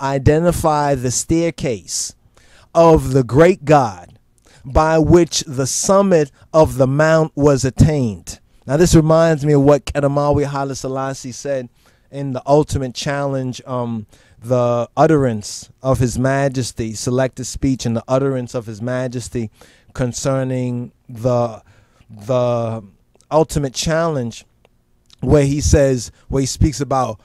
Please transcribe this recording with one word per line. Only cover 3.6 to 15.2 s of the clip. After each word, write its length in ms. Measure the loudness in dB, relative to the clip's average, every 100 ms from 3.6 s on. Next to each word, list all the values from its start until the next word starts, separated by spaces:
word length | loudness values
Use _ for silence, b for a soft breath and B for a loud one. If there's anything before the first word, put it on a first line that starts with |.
| 2
God 500 | 2 2 -4 -18 _ _ _ b b -4
by 340 | 0 2 2
which 420 | 6 4 4 -2 -6
the 180 | -4 -4
summit 680 | -2 2 2 4 2 2 b b
of 240 | 2 2 2
the 100 | 0
mount 440 | 2 2 2 2 2
was 280 | 2 2
attained. 760 | 0 2 2 2 -2 -6 -14 -20 _ _ -4
Now, 100 | 2
this 160 | 4
reminds 520 | 4 4 4 4 2 2
me 80 |
of 80 | 4
what 240 | 4 2 0
Kedamawi 600 | -2 -2 0 0 0 -2
Haile 300 | -4 -8 -8
Selassie 560 | -8 -6 -6 -8 -12
said 380 | -12 -8 -6 -8 _ _ _ _
in 220 | -10 -8
the 80 | -6 2
Ultimate 480 | 2 2 -4 -6
Challenge, 680 | -8 -6 -4 -4 -4 -6 -10 -8
um, 400 | -8 -6 -8 -10 b b b
the 460 | -2 0 0 0 -2 2
utterance 720 | 4 4